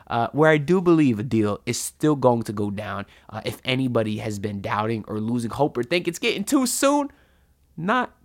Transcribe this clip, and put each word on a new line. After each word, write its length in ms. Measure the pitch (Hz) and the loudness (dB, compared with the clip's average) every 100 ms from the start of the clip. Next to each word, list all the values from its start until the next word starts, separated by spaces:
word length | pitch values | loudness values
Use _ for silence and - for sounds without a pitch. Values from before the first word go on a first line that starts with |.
| - | -6
uh, 200 | 117 117 | -2 -2
where 180 | 139 156 | 4 4
I 60 | 156 | 4
do 240 | 143 185 | 4 2
believe 360 | 175 165 143 104 | 4 4 4 2
a 60 | |
deal 380 | 120 113 104 101 - | 0 0 2 -2 -6
is 140 | 120 | -6
still 380 | - - 151 143 | -8 -2 0 4
going 260 | 127 117 | 4 2
to 80 | 110 | -2
go 180 | 104 104 | -4 -4
down. 360 | 101 104 98 101 - - | -6 -8 -10 -10 -18 -16
Uh, 100 | 107 - | -10 -10
if 160 | 104 | -8
anybody 540 | 127 127 131 117 110 107 | -4 -2 0 0 0 -4
has 200 | 110 101 | -6 -6
been 220 | 104 101 | -6 -6
doubting 460 | 95 104 110 113 - | -4 -2 -2 -4 -4
or 140 | 107 | -6
losing 300 | 110 120 113 | -2 -2 -4
hope 260 | 117 147 - | 0 0 0
or 60 | |
think 260 | 120 175 175 | -2 -2 -2
it's 100 | 165 | -2
getting 240 | 233 190 | -2 -2
too 220 | 202 277 254 | 0 2 2
soon, 440 | - 277 294 285 - _ _ _ _ _ - | 2 2 2 -2 -10 _ _ _ _ _ -8
not 360 | 175 247 240 _ | -2 -2 -2 _